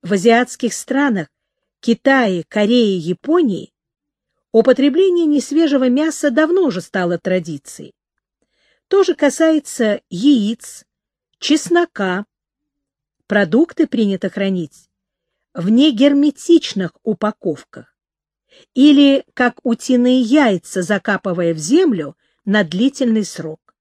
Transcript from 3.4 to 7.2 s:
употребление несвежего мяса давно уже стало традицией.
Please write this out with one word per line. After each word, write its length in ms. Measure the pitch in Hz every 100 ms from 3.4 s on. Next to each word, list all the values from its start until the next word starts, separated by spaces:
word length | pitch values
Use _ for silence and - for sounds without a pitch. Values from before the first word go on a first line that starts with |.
| 285 170 - _ _ _ _ _ _ _ _
употребление 720 | 226 226 254 285 285 381 349 320
несвежего 640 | 294 - 285 320 277 254
мяса 420 | 254 320 - 294
давно 320 | 247 311 370
уже 180 | 330 180
стало 380 | - 196 175
традицией. 760 | 170